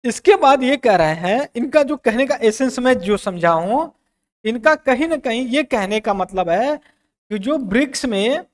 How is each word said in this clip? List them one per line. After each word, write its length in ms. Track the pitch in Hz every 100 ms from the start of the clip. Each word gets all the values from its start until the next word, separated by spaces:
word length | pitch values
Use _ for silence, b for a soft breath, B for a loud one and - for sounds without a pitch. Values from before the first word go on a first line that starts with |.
इसके 320 | 254 - - 392
बाद 260 | 269 277
ये 140 | 254 277
कह 200 | 240 185
रहे 180 | 156 160
हैं, 320 | 180 226 294 233
इनका 260 | 262 302
जो 140 | 277 302
कहने 300 | 233 220 277
का 80 | 285
एसेंस 360 | 220 214 262 254
मैं 160 | 254 254
जो 180 | 180 202
समझा 360 | - 180 170
हूं, 360 | 165 180 254 320 _ _ _ _ _
इनका 300 | 220 240 302 302
कहीं 300 | - 247 330
ना 80 | 302
कहीं 300 | 254 233 254
ये 160 | 269
कहने 340 | 285 226 190 214
का 120 | 214
मतलब 360 | 196 185 190 170
है 260 | 175 262 294
कि 640 | _ _ _ _ _ 208
जो 180 | 208 311
ब्रिक्स 460 | 214 220 285 -
में 380 | 262 196 220 302 -